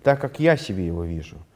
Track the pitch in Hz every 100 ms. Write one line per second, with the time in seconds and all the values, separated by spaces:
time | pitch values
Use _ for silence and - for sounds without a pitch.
0 | 139 139 135 - 156 151 - 95 87 85
1 | 85 82 76 80 82